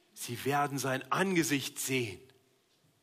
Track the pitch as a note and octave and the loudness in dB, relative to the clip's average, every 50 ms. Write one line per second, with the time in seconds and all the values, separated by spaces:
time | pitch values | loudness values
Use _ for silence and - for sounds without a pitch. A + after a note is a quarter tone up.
0 | _ _ - - - - A#2+ A2+ - C3 C#3+ C#3+ C#3+ C#3 C#3 C3+ B2+ C3+ C3 C3 | _ _ -14 -10 -8 -8 -6 -4 -2 0 2 2 2 2 0 -2 0 0 -2 -2
1 | - - C#3 D3 F#3+ G3 F#3 E3 D3+ B2+ D3 C3+ - - - - - - C3+ B2+ | -2 0 0 2 2 4 4 4 4 4 2 0 0 -4 -6 -6 -2 0 0 0
2 | A#2+ G#2 F2+ - - - - _ _ _ _ _ _ _ _ _ _ _ _ _ | 0 -2 -6 -10 -16 -20 -20 _ _ _ _ _ _ _ _ _ _ _ _ _